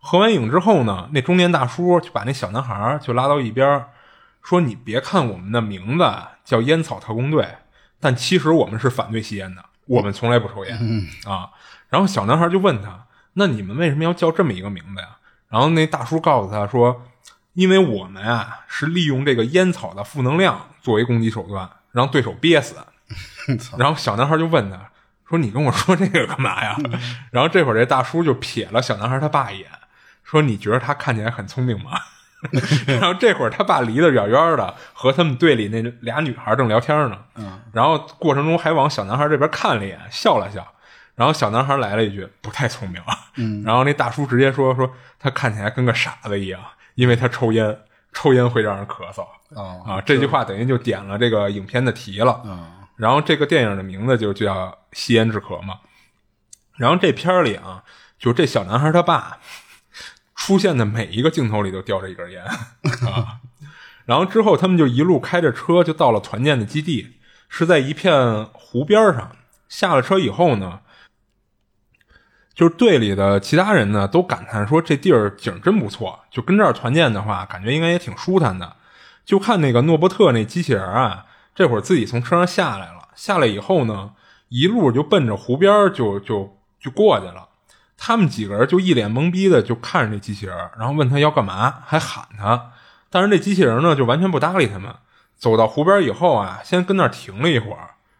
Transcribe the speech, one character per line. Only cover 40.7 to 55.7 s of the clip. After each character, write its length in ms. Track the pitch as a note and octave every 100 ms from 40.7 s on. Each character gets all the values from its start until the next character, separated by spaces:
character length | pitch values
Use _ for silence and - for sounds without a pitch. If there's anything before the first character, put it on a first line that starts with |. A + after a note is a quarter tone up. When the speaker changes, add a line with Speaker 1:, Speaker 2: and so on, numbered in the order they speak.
| _ _ - _ -
Speaker 1:
然 120 | B2+
后 60 |
小 160 | D#3 A2
男 160 | A2+ C3+
孩 100 | C#3
来 180 | A2 G#2
了 80 |
一 60 | G#2+
句 180 | G2+ F#2 _
：“不 80 | -
太 180 | - A#2+
聪 220 | - G2+
明。” 120 | F2+ E2+ A#2+ - -
Speaker 2:
嗯。 260 | A2+ G#2
Speaker 1:
然 120 | A2 A#2+
后 80 |
那 100 | C3+
大 160 | C#3 A#2+
叔 160 | A#2 C#3
直 120 | B2
接 140 | C3+
说， 220 | C3 C3
说 180 | B2+ B2+ - - _
：“他 100 | C3+
看 240 | C3 B2+
起 60 | G#2+
来 100 | G#2
跟 140 | A2 B2
个 80 |
傻 240 | A2+ - -
子 160 | - G2+
一 80 | F#2+
样， 120 | F#2 - - _ -
因 120 | B2
为 80 | B2
他 120 | B2+
抽 240 | - A#2
烟， 260 | A2+ G#2+ G#2+ _ _ _
抽 200 | - D3+
烟 160 | B2+ B2
会 120 | A#2+
让 160 | G#2+ G2
人 100 | G2
咳 240 | - F2
嗽。” 160 | G2 F2+ - _
Speaker 2:
哦。 300 | B2+ G2 F#2 F#2
Speaker 1:
啊， 160 | F#2+
这 160 | G2 C#3
句 80 | C3+
话 200 | C3+ A#2
等 120 | G2
于 80 | B2
就 120 | B2
点 260 | A#2+ G2 G2
了 120 | G2+
这 120 | A#2+
个 220 | A2 G2+
影 140 | G2+ F#2+
片 180 | B2
的 80 | B2+
题 280 | G#2+ - G2
了。 220 | A#2+ A#2+ A#2
Speaker 2:
嗯。 200 | F#2 E2+ F2+ - _
Speaker 1:
然 160 | A2
后 100 | C3+
这 140 | D3+ D3+
个 100 | C#3+
电 180 | D#3+
影 120 | A2+ G2
的 80 |
名 240 | F#2+ F#2+ A#2
字 100 | B2
就 160 | G#2+
叫 440 | G2 G#2 F#2+ F#2 - _
吸 200 | - -
烟 160 | A2+ A2
之 100 | G#2+
壳 200 | - F2
嘛。 140 | G2